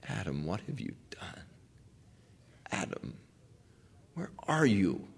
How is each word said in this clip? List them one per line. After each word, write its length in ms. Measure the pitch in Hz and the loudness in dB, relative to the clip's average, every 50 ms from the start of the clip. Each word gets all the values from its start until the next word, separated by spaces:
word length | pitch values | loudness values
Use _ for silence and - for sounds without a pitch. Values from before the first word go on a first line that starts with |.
| 67 69 | -8 -6
Adam, 360 | - - - 87 69 71 76 | -6 -4 -4 -2 -2 -2 -2
what 160 | 76 87 107 | -2 -4 -4
have 180 | - - - 135 | -4 -8 -8 -8
you 140 | - - - - - - | -6 -8 -10 -12 -14 -18
done? 340 | - - - - - - - - - - - - - - - - - - - - - - - - - - - - - - - - | -16 -14 -12 -14 -12 -14 -16 -18 -20 -20 -20 -20 -20 -20 -20 -20 -20 -20 -20 -20 -20 -20 -20 -20 -20 -20 -20 -20 -20 -20 -12 -4
Adam, 440 | - - 92 - - - - - - - - - - - - - - - - - - - - - - - - - - | -2 -2 -2 -2 -4 -6 -8 -10 -10 -10 -16 -20 -20 -20 -20 -20 -20 -20 -20 -20 -20 -20 -20 -20 -20 -20 -20 -16 -10
where 160 | - 175 - - - - | -10 -10 -10 -10 -14 -2
are 200 | - 147 156 160 | 0 4 6 8
you? 420 | 135 110 101 95 87 65 - - - - | 8 8 8 6 4 4 2 -4 -12 -16